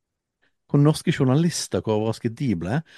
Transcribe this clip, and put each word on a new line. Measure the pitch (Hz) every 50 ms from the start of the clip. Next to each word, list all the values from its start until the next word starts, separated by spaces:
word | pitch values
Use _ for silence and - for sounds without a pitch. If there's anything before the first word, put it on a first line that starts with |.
| _ _ _ _ _ _ _ _ _ _ _ _ _ _
hvor | - 143
norske | 143 151 156 - - -
journalister, | - - 147 127 127 151 170 175 - - - - - 98
hvor | - 113 110 104
overrasket | 107 113 110 - - 117 110 -
de | 151 127 101
ble, | 85 82 87 113 156 160 - -